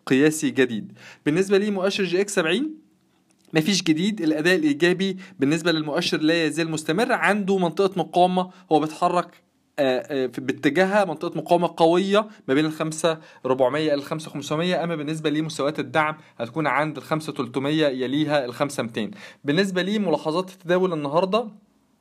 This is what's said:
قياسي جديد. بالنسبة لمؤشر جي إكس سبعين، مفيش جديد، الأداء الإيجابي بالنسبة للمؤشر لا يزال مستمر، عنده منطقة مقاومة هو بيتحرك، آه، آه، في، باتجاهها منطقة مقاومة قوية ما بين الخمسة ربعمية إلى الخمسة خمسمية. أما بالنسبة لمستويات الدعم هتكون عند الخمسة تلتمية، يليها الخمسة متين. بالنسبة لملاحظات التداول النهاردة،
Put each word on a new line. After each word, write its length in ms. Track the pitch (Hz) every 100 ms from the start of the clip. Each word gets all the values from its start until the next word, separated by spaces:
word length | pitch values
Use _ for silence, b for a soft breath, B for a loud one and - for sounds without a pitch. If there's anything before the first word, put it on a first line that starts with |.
| -
قياسي 440 | 131 156 156 143
جديد. 420 | 120 123 110 - - B B 147
بالنسبة 320 | 160 196 196
لمؤشر 460 | 208 196 190 190
جي 160 | 185 175
إكس 140 | 202
سبعين، 400 | 190 160 208 311 - _ _ _ _ _ _ _
مفيش 280 | 160 160 190
جديد، 380 | - 156 196 208
الأداء 340 | 160 151 165
الإيجابي 600 | 185 151 143 175 175 190 185 B B
بالنسبة 320 | 135 160 170
للمؤشر 480 | 160 151 147 180 170
لا 260 | 156 170 156
يزال 240 | 147 165
مستمر، 420 | 156 - 165 254
عنده 460 | 208 165 208 190 196
منطقة 400 | 175 160 190 185
مقاومة 520 | 156 175 180 185 180 B B
هو 80 | 156
بيتحرك، 640 | 156 - 175 175 170 - _ _ _ -
آه، 460 | 135 127 - 139
آه، 20 | 127
في، 140 | 131
باتجاهها 640 | 131 127 151 147 190 208
منطقة 340 | 190 160 170 165
مقاومة 360 | 151 175 170 -
قوية 520 | 165 175 196 196 214 B -
ما 60 |
بين 100 | 135
الخمسة 540 | 156 156 160 156 170 156 B B 127
ربعمية 400 | 131 127 147 156
إلى 80 |
الخمسة 360 | 143 139 160 -
خمسمية. 540 | 147 - 156 175 170
أما 120 | 170 165
بالنسبة 340 | 147 160 151
لمستويات 480 | 147 160 156 139 156
الدعم 380 | 135 156 151 156 B B
هتكون 280 | 123 160 151
عند 300 | 127 156 135
الخمسة 360 | - 156 156
تلتمية، 540 | 139 123 135 139 156 147
يليها 580 | 131 123 143 147 147
الخمسة 380 | 123 120 143 139
متين. 280 | 117 117 101 - B B
بالنسبة 380 | 139 156 196 185
لملاحظات 680 | 180 214 190 147 156 160 185
التداول 420 | - 160 180 180
النهاردة، 560 | 160 147 156 190 214 233 - _ _ _ _